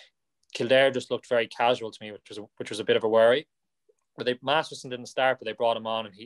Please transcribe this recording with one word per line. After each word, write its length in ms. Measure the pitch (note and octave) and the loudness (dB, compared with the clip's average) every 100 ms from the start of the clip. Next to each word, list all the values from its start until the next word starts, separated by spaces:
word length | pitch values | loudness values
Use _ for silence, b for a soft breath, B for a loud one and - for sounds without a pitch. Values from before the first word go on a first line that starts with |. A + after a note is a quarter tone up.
| B _ _ _ _ | B _ _ _ _
Kildare 360 | - A#2+ C3 C3+ | -4 2 4 4
just 220 | C3 - | 0 -6
looked 180 | A#2+ - | -8 -2
very 160 | A#2+ A2+ | -2 -2
casual 460 | - A#2+ A#2 A2 | 0 0 0 -4
to 60 | - | -12
me, 100 | G#2+ | -16
which 180 | G2+ - | -16 -16
was 80 | G#2 | -16
a, 60 | G#2+ - | -16 -14
which 160 | A2+ | -10
was 80 | G#2+ | -4
a 40 | |
bit 120 | G#2+ A#2 | 0 2
of 80 | |
a 40 | A2 | 4
worry. 400 | A2+ A2+ C3+ - _ _ _ _ _ _ - | 6 6 4 -2 _ _ _ _ _ _ -8
But 100 | A#2 | -4
they, 140 | B2 | -4
Masterson 480 | C3+ D#3 D3+ C3+ C3 | -2 -2 -2 -10 -12
didn't 160 | B2 A#2 | -12 -8
start, 320 | - C3 B2 | -2 0 0
but 80 | A2 | -4
they 60 | |
brought 260 | G#2 A#2 A2+ | -2 0 0
him 80 | A2+ | -4
on, 220 | A2+ A2+ | -6 -6
and 80 | |
he, 100 | F#2+ | -14